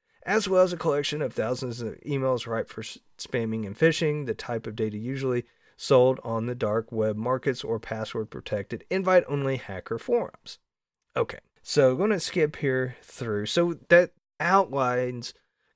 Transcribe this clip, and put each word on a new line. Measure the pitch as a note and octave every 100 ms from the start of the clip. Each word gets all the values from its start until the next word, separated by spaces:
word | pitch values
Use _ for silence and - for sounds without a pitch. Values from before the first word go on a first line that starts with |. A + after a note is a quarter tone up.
| _ _
as | - G#3 F#3+
well | F#3
as | F#3
a | F3
collection | E3 C#3+ C#3+ D3+
of | C3+
thousands | A#2 A2 B2+ B2+ A#2+
of | A2+ -
emails | - C#3 C3 B2 A#2
ripe | A2+ -
for | -
s-, | A2 - _ _
spamming | - B2 A2+ A2 G#2
and | G2
phishing, | E3 D#3 D#3+ D3+ C3
the |
type | G#2+ - A#2 A2+
of | A2
data | A2 G#2
usually | A#2 C3+ C3 B2 - _ _ _
sold | - C3+ B2+ C3
on | A#2+ A2+ A#2
the | B2
dark | G#2+ A2 A2
web | A2 G#2+ G#2+
markets | A#2 B2+ C#3 B2+
or | - A2+
password-protected | - A2 A2 A2+ A2 B2+ - G#2+ F#2+ A#2 -
invite-only | F#3+ F#3 F#3 F3 C#3+ C#3 C3
hacker | - F#2+ - A#2
forums. | - A#3+ F#3+ - - - _ _ _ _ _ -
Okay, | A#2 - _ _
so | - D3+ C3
I'm | C3
gonna | G#3 G3
skip | - F3+ D3+ -
here | C#3+ C3 B2+ B2
through. | - - A#2 G#2 G#2+
So | - E3+ E3+ -
that | F3 F3 - _ _
outlines | E3 G3 E3 C3+ B2+ B2 B2+ B2 A#2+ - _ _ _